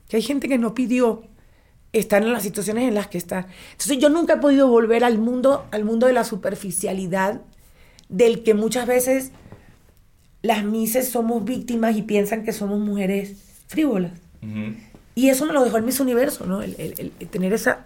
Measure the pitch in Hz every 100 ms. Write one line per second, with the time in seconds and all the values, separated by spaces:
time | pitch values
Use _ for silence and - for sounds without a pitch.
0 | - 226 220 285 247 262 233 226 240 247
1 | 240 220 - - _ _ _ _ _ 220
2 | 202 202 226 240 190 185 196 220 254 208
3 | 196 175 170 185 180 - - - 190 269
4 | 294 330 330 269 285 277 269 233 220 233
5 | 247 220 226 254 269 277 - 214 214 226
6 | 254 240 226 196 190 - 196 - 196 190
7 | 185 190 190 226 - - - - - -
8 | - 185 233 226 226 208 220 247 233 247
9 | 254 269 262 - - - - _ _ _
10 | _ _ _ _ 226 208 208 226 220 262
11 | 254 240 226 240 202 254 - 233 226 214
12 | - 208 202 220 220 - 202 208 208 202
13 | 190 196 202 196 - - - - 294 196
14 | 170 - - - 110 107 107 - - -
15 | - - 269 262 311 294 240 220 226 262
16 | 262 240 269 - 175 190 190 - 190 -
17 | 175 - 175 180 185 214 240 -